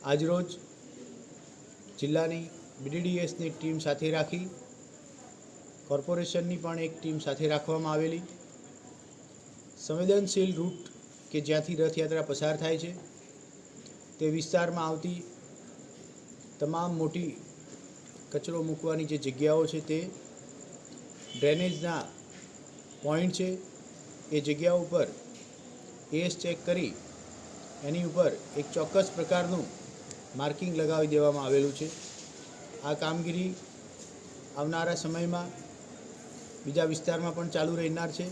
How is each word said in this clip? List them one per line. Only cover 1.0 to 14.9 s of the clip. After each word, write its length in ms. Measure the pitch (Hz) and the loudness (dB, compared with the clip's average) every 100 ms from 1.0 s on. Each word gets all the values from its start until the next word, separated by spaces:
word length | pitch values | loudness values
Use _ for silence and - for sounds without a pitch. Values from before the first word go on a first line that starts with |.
| - - - - - - - - - - | -16 -16 -18 -18 -20 -20 -20 -20 -18 -4
જિલ્લાની 460 | 143 156 165 170 165 - - - | 2 4 2 0 -6 -12 -18 -10
બી 120 | 135 | -4
ડી 140 | 160 | -2
ડી 160 | 175 180 | 2 2
એસ 140 | 170 - | 0 -2
ની 160 | 165 | -4
ટીમ 240 | 151 160 160 | -2 -2 0
સાથે 340 | 151 143 156 160 | 0 2 2 2
રાખી, 280 | 151 175 185 - - - - - - - - - - - - - - | 2 0 -4 -8 -16 -18 -20 -20 -20 -20 -18 -18 -20 -20 -20 -20 0
કોર્પોરેશનની 760 | 139 139 175 175 175 175 175 165 | 0 2 0 2 0 0 -2 -2
પણ 200 | 165 165 | -2 -2
એક 60 | 160 | -2
ટીમ 220 | 160 156 | -2 -2
સાથે 260 | 147 139 156 | -2 2 4
રાખવામાં 460 | 151 147 160 160 | 2 2 0 2
આવેલી. 300 | 151 160 165 180 - - - - - - - - - - - - - - - | 2 2 0 -6 -14 -18 -18 -20 -18 -18 -20 -20 -20 -20 -20 -20 -20 -20 -16
સંવેદનશીલ 760 | - 160 180 202 196 202 185 160 | -4 0 6 6 6 4 4 4
રૂટ 280 | 175 175 - - - - - | 0 -2 -12 -18 -20 -20 -4
કે 100 | 156 | -2
જ્યાંથી 400 | 143 151 151 170 | 2 2 2 2
રથયાત્રા 480 | 160 156 156 160 151 | 4 4 2 2 0
પસાર 280 | 139 151 156 | 0 2 2
થાય 260 | 160 160 | 2 0
છે 80 | 170 175 - - - - - - - - - - - | 0 -8 -12 -18 -20 -20 -20 -20 -20 -18 -18 -18 -20
તે 120 | - 156 | 0 2
વિસ્તારમાં 560 | 160 156 180 170 170 | 2 4 4 4 2
આવતી 320 | 160 | 0